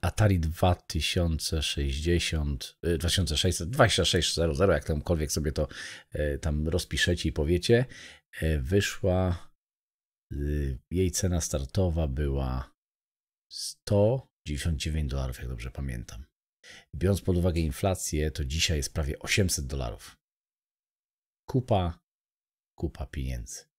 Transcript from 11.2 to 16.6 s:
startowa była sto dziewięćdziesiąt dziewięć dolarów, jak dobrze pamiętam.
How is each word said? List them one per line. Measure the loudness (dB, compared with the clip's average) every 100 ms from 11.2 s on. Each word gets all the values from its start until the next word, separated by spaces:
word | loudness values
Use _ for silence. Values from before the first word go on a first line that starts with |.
| 0 0
startowa | 0 -4 -2 0 2 2 0
była | 0 0 0 -2 -4 -6 _ _ _ _ _ _ _ _
sto | -12 -10 -10 0 4 4 2 -6 _ -8
dziewięćdziesiąt | -4 -2 -2
dziewięć | -2 -2 -2
dolarów, | -2 -4 -6
jak | -8
dobrze | -8 -10
pamiętam. | -8 -8 -8 -10 -14 -18 _ _ _